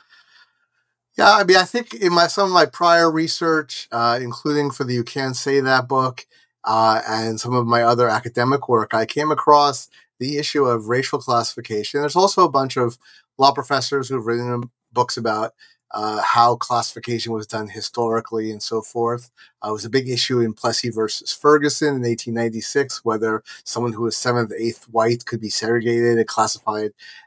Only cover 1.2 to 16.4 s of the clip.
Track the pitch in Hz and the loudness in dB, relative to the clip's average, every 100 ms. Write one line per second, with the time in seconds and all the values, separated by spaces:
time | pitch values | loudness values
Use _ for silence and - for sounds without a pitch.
1.2 | 202 208 185 185 180 240 233 226 190 175 | 6 6 6 4 4 -2 -6 -2 0 4
2.2 | 170 - 196 180 147 - 175 170 170 160 | 2 2 2 4 4 2 4 6 4 2
3.2 | 160 - 165 160 135 - - 120 117 123 | -2 -2 0 0 -2 -10 -6 -2 0 0
4.2 | 123 123 151 147 143 131 127 123 117 143 | -4 -6 -2 0 -2 -4 -4 -4 -4 -4
5.2 | 135 127 143 139 131 131 123 135 131 123 | -4 -4 0 2 4 2 2 0 0 -2
6.2 | - _ _ _ - 110 113 113 113 110 | -16 _ _ _ -2 2 4 2 0 -2
7.2 | 113 110 123 127 117 120 117 120 120 110 | -2 -4 -2 0 2 4 4 4 2 0
8.2 | 120 123 123 139 - 117 107 113 113 147 | -2 -2 0 0 2 0 2 -2 -2 -2
9.2 | 151 147 - 147 143 131 - _ _ - | -2 2 6 8 6 0 -10 _ _ -10
10.2 | 127 147 151 147 131 117 107 123 131 139 | -6 -4 -2 0 2 0 0 -2 -2 -4
11.2 | - 117 110 - 113 107 104 143 147 165 | -2 -2 -2 -8 -8 -6 -4 -4 -2 2
12.2 | 196 - 175 135 135 131 120 - _ _ | 2 4 2 2 -2 -2 -2 -4 _ _
13.2 | _ - 139 139 127 135 123 139 127 131 | _ 2 4 4 0 -2 -2 -4 -4 -6
14.2 | 110 120 123 123 123 _ _ 123 123 - | -2 -4 -2 -6 -6 _ _ -4 -4 -4
15.2 | 113 107 117 - _ _ _ 104 107 107 | -4 -2 -4 -8 _ _ _ -6 -4 -2
16.2 | 92 120 | 0 4